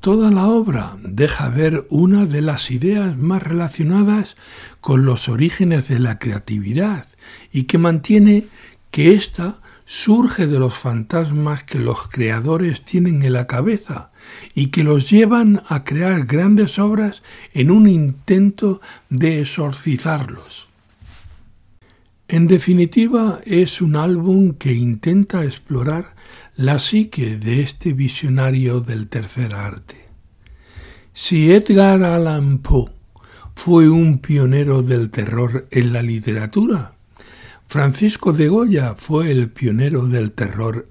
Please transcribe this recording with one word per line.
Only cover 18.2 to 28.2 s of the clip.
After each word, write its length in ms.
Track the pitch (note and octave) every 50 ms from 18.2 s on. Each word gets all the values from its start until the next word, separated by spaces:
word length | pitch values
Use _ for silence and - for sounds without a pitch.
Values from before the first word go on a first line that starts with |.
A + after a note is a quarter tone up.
| - - G3 F#3+ G3 G3+ G3 - - G3+ F#3+ F#3+ - - - - _ _
de 320 | - B2+ D3+ D#3+ D#3+ D3+
exorcizarlos. 1300 | D3 C3+ - - D3+ D3 C3+ - - - B2+ A#2+ - D#3+ D#3+ D3+ C3+ G2+ - - - - - - - _ _ _ _ _ _ _ - - - - - - - - - - - _ _ _ _ _ _ _ _ _ _ _ _ _ _ _
En 200 | F3 E3 E3+ E3
definitiva, 920 | F#3+ F3+ - - F3+ F3+ F3 E3+ - A#3+ A3+ A#3 B3+ A#3 A3 G#3+ F#3+ - -
es 360 | - G3 E3+ F#3 - - -
un 140 | F#3 D#3 D3
álbum 580 | D3 D#3 F3 F#3 E3+ E3 F#3+ F#3 F#3+ G3 F3+ D3
que 200 | - - C#3+ B2
intenta 720 | A#2 A#2+ A#2+ A#2 G#2+ - E3 F3 G3 G3+ G3 - F#3 D#3
explorar 720 | C#3 - - _ _ D3 B2+ B2 C#3+ D#3 E3 F3+ - - - - - - - - - _
la 240 | - C3 C3 D3 C#3+
psique 580 | - - - G#3+ G#3+ G#3+ - - B2+ A2+ G#2+ G#2+
de 240 | G#2+ A2 A#2 C3+
este 320 | C#3+ C3+ - - - F3 C#3+
visionario 840 | C3 C#3 C3 - -